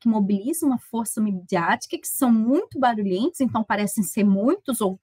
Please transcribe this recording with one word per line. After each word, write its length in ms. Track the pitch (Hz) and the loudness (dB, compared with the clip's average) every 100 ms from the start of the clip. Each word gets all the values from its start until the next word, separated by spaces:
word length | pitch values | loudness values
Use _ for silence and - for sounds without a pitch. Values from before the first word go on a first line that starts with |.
que 80 | 240 | 0
mobilizam 600 | 214 196 202 226 330 294 | 2 0 -2 -2 -2 -2
uma 80 | 240 | -2
força 420 | - 226 220 - | -4 -8 -6 -4
midiática, 800 | 214 185 180 180 170 240 - 339 | -2 -4 -4 -2 0 -2 -4 -10
que 100 | - | -8
são 240 | - 254 | 0 4
muito 480 | 226 226 294 440 302 | 4 4 0 0 0
barulhentos, 600 | 247 220 196 180 294 - | 0 2 0 0 -2 0
então 220 | 262 226 | -2 0
parecem 400 | 220 202 208 - | -2 -2 -2 -2
ser 220 | 185 - | -2 2
muitos 560 | 202 196 226 403 - 240 | 2 4 2 0 -2 -2
ou 180 | 196 190 | -2 -2